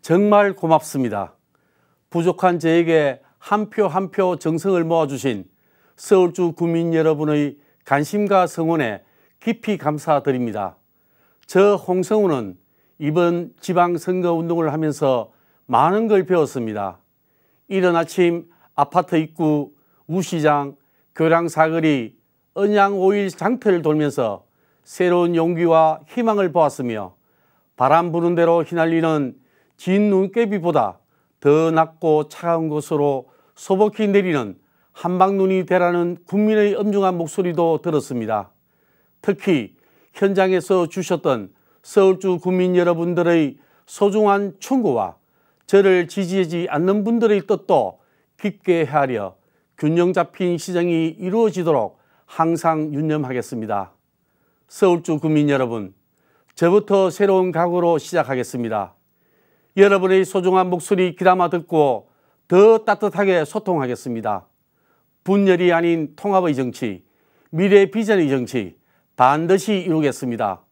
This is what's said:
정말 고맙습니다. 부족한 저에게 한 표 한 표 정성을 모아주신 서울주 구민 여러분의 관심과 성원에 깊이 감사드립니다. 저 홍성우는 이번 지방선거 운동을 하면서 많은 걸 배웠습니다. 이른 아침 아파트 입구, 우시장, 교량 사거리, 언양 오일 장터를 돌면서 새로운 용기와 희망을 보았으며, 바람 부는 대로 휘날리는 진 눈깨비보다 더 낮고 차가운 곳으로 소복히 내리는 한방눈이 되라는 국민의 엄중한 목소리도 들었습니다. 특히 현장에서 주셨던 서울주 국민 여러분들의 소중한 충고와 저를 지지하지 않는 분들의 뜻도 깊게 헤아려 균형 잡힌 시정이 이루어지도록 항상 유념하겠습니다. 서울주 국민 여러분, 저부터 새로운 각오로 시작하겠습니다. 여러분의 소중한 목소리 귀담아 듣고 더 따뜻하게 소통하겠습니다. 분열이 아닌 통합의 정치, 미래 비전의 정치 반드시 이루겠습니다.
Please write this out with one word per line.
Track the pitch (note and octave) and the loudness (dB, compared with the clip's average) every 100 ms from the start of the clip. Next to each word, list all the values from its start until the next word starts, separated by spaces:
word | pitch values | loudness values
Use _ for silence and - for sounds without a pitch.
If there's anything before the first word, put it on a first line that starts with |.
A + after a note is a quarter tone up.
정말 | - E3+ G#3 G#3 G3+ F#3+ | 2 2 6 4 4 -2
고맙습니다. | E3 D#3 - C#3 B2 G2+ F2+ _ _ _ _ _ _ _ _ | 0 0 0 -4 -4 -4 -8 _ _ _ _ _ _ _ _
부족한 | E3+ E3+ F3 F#3 F3 | -2 -2 0 0 0
저에게 | D#3+ E3 E3 D#3+ D3 B2 _ _ | 2 2 2 2 0 -4 _ _
한 | - G#3 G#3+ | -4 -4 -4
표 | - G3 | -2 -2
한 | E3 G3 | -2 -4
표 | - F#3 E3+ | -2 -2 -2
정성을 | E3 D#3+ G3 F3+ | -4 -4 -2 -2
모아주신 | D#3+ E3 D3+ C3+ C3+ G#2 - _ _ _ _ _ | 0 0 0 -2 -4 -4 -10 _ _ _ _ _
서울주 | - F#3+ F3+ F3+ F3 | 2 4 4 0 -4
구민 | D#3 E3+ E3 E3+ E3 | -2 -2 -2 0 2
여러분의 | D#3+ D3+ D3+ D3+ D3 - _ _ - | 2 0 0 -2 -2 -8 _ _ -2
관심과 | C#3 D3+ G#3 G#3 G3 F3+ | -2 0 -2 0 2 0
성원에 | - D#3+ E3 A#2+ G2+ _ _ _ _ | -2 -2 0 -2 -6 _ _ _ _
깊이 | A3 A3+ - G3+ | -6 -6 -4 -4
감사드립니다. | D3+ D3+ E3 D3 C#3+ B2+ A#2+ G#2 F#2+ - _ _ _ _ _ _ _ | -4 -4 -2 -2 0 -2 -4 -6 -10 -12 _ _ _ _ _ _ _
저 | F#3 G3+ G3+ | 2 4 2
홍성우는 | - F#3 F3+ G#3+ G3 C#3 G2+ F2+ _ _ _ _ | -2 -2 0 0 0 0 -4 -14 _ _ _ _
이번 | D3+ D#3 F3 E3+ E3+ _ | -4 0 0 0 -8 _
지방선거 | - F3 F3 F3 - F#3 F3 | -2 0 0 -2 -4 -2 0
운동을 | E3 E3+ E3+ D#3+ | -2 -2 -2 -2
하면서 | D3+ D#3 C#3+ C#3+ B2+ G#2+ _ _ _ - | -2 -4 -2 -2 -2 -4 _ _ _ -2
많은 | B2 D3+ G3+ A3+ | 2 2 0 2
걸 | G3+ F3+ | 0 2
배웠습니다. | F3+ D3 C3+ A2+ G#2 G2 F2+ _ _ _ _ _ _ _ | 0 0 -4 -6 -6 -8 -12 _ _ _ _ _ _ _
이른 | F#3+ F3+ E3+ | 0 2 0
아침 | D#3+ - F3 E3+ - _ _ | -2 0 0 0 -10 _ _
아파트 | - - F3+ E3+ E3+ | -6 -2 -2 0 -2
입구, | D#3 - D#3 D3+ C#3+ _ _ _ - | -4 -2 -2 0 -4 _ _ _ -8
우시장, | E3+ F3 E3+ D3+ D3 C#3 C#3+ _ _ _ | -6 -4 0 0 0 -4 -12 _ _ _
교량 | - E3 E3 E3+ | -2 2 2 0
사거리, | D#3 D#3+ E3 D#3+ C#3 A2 _ _ _ _ - | 0 0 2 0 0 -4 _ _ _ _ -4
언양 | G3+ G#3 G3 G3+ | 0 2 2 2
오일 | F#3+ G3+ G3 | 0 0 -4
장터를 | - F#3 B3 G#3+ F3 | -4 -4 -2 0 0
돌면서 | D3+ D3+ D3 C#3+ A2+ F#2+ _ _ _ _ | 0 0 -2 -2 -4 -6 _ _ _ _
새로운 | _ - F3+ F3 F3 E3+ | _ -2 0 2 2 0
용기와 | E3 E3 F3 D#3+ D#3+ D#3 - | 0 0 2 4 4 0 -8
희망을 | - A3+ G#3 F#3 | -4 -2 0 0
보았으며, | E3+ D3 - B2 A2 G#2+ _ _ _ _ _ _ - | 2 0 0 -6 -6 -10 _ _ _ _ _ _ -2
바람 | C3 D#3+ E3+ | 2 4 2
부는 | E3 E3+ | -2 0
대로 | E3+ E3+ E3+ | 2 2 2
휘날리는 | D#3 E3+ E3 E3 E3 D#3 C3+ - _ _ _ _ | 0 -2 0 0 0 0 -2 -8 _ _ _ _
진 | - G3 G#3 | -2 0 2
눈깨비보다 | F#3+ F#3+ A#3 A3+ G3+ E3+ D3+ G#2 - _ _ _ _ | 0 0 -2 -2 -2 0 0 -2 -6 _ _ _ _
더 | C#3+ D3+ E3 | 2 4 2
낮고 | D#3+ D#3+ _ E3 D3+ D3+ | 0 0 _ 0 0 -2
차가운 | - E3+ E3 D#3+ | -8 -4 -2 -2
곳으로 | D3+ D3 D3+ D3 C3+ B2 _ _ | -6 -4 -2 0 -2 -8 _ _
소복히 | _ - F#3+ G#3+ G#3 G#3 | _ -4 0 0 0 0
내리는 | G3 F#3 D3 G#2+ F#2 _ _ _ | 2 2 -2 -4 -12 _ _ _
한방눈이 | - E3+ F3+ F#3+ G3 F#3+ F#3+ E3+ | -10 -4 2 2 2 0 0 0
되라는 | F3+ F3 F3 F3 F3 - | 0 0 0 -4 -6 -6
국민의 | G3 G#3+ G#3+ G#3 | -2 0 2 0
엄중한 | - G#3 G3+ F#3+ F3+ | 0 -2 0 -2 -2
목소리도 | D#3+ - F3+ E3 E3 D#3 | -6 -4 -4 0 0 0
들었습니다. | F3 D3+ B2+ B2 A2 G#2+ F#2+ _ _ _ _ _ _ _ | -2 -4 -4 -8 -4 -6 -6 _ _ _ _ _ _ _
특히 | - G3 - D#3 G2+ _ _ _ _ | -4 -4 0 -2 -2 _ _ _ _
현장에서 | - G3 G3 F#3+ F#3 - F#3+ E3 | -2 0 2 2 0 0 0 0
주셨던 | F#3+ F3 F3 D#3 B2 G2 _ _ _ | -6 -4 -2 -2 -2 -6 _ _ _
서울주 | - - F#3+ F#3+ F#3+ F3+ | -2 2 4 2 -2 -2
국민 | F#3 F#3 F3+ F3+ | -2 0 2 2
여러분들의 | F3 E3+ E3+ F3 E3+ E3+ C#3+ - _ _ _ | 2 0 -2 0 2 2 0 -6 _ _ _
소중한 | - G3+ G#3 G#3+ G3+ G3+ - | -2 0 2 2 2 -2 -10
충고와 | - C4+ G3+ A#2+ F2+ - _ _ _ _ - | -4 -2 0 -2 -4 -10 _ _ _ _ 2
저를 | G3 G3 F#3 F3 | 4 6 2 0
지지하지 | - F3+ F#3+ E3+ E3+ F3 | -4 -4 -2 -2 -4 -4
않는 | D3 F3+ G#3 | -2 0 0
분들의 | G#3 A#3 A3+ G3+ - | 0 0 2 0 0
뜻도 | F#3+ - E3 G2 - _ _ _ _ | -4 2 0 0 -10 _ _ _ _
깊게 | G#3 - - E3+ D3 | -8 -6 -2 0 0
헤아려 | D3 C#3 A2+ F#2+ _ _ _ _ _ | 0 0 -4 -8 _ _ _ _ _
균형 | D3+ E3 F3 | -2 2 2
잡힌 | F3+ E3+ - F3+ E3+ | 0 -4 -4 -4 -4
시정이 | - F3 F3 E3 D#3+ D#3+ | -4 -2 0 0 -2 -6
이루어지도록 | F3+ A3 A3 F3 E3+ C#3+ G#2 _ _ _ _ | -4 0 0 0 0 0 -2 _ _ _ _
항상 | - E3 E3 E3+ D#3+ D#3 | -4 -2 0 -2 -2 -4
유념하겠습니다. | D3 D#3 D3+ C3 B2+ A2+ B2 A2 G2+ F#2+ _ _ _ _ _ _ _ _ | -4 -2 -4 -4 -6 -6 -10 -6 -6 -6 _ _ _ _ _ _ _ _
서울주 | - F#3+ F3 E3+ D3+ | 0 2 2 -2 -4
국민 | D#3+ D3+ D3 | 0 2 2
여러분, | C#3 B2 A#2 F#2+ _ _ _ _ _ _ | 0 0 -4 -10 _ _ _ _ _ _
저부터 | - E3+ G3+ G3+ G3+ F#3+ | -2 2 2 2 2 2
새로운 | D#3 G3+ F#3+ F#3 | 0 2 2 0
각오로 | D#3+ F3 F3 E3+ D#3+ | -2 -2 0 0 0
시작하겠습니다. | - E3+ B2+ C3 A#2 B2 A#2 G#2+ F#2 _ _ _ _ _ _ _ _ - | -2 -4 -2 -4 -6 -6 -6 -6 -8 _ _ _ _ _ _ _ _ 2
여러분의 | G3+ G3 F#3 F#3+ F#3 | 4 4 2 2 2
소중한 | G3 F3+ F#3 F#3 | -2 0 2 0
목소리 | F3 - F#3+ F3+ D#3+ | -4 -2 0 0 2
귀담아 | F#3 F#3 F3 | 2 2 0
듣고 | F3+ D#3 E3 C#3+ A2+ _ _ _ _ _ | -2 -2 0 2 0 _ _ _ _ _
더 | F3 G#3+ A3 | 6 6 6
따뜻하게 | A3 G#3 G#3 F3 G3 F3+ D3+ | 2 -2 -2 -2 0 0 -2
소통하겠습니다. | G#3+ G#3 E3 B2+ A#2+ C3 A2+ G#2+ G2 _ _ _ _ _ _ _ _ | -6 -4 -4 -4 -6 -8 -6 -6 -6 _ _ _ _ _ _ _ _
분열이 | - G3+ G3 F3+ F3+ | 0 2 4 4 4
아닌 | E3+ E3+ E3 D3 - | 2 0 -2 -4 -6
통합의 | G3+ F#3+ F3 C3 | 0 0 0 -2
정치, | B2+ - A#2+ F#2 _ _ _ _ _ | -4 -6 -8 -8 _ _ _ _ _
미래 | D#3+ G3 G3+ G3 | -2 4 6 4
비전의 | G#3+ G#3+ G3+ D3 | -2 0 0 2
정치 | C3+ A#2+ B2+ F#2 _ _ _ _ - | 0 -2 -6 -6 _ _ _ _ 2
반드시 | B2+ D3 E3+ F#3+ F#3+ G3+ | 2 2 0 0 0 -4
이루겠습니다. | F3+ D#3+ C#3+ A#2 B2+ A#2 G#2+ F#2 _ | 0 0 0 -2 -6 -4 -4 -6 _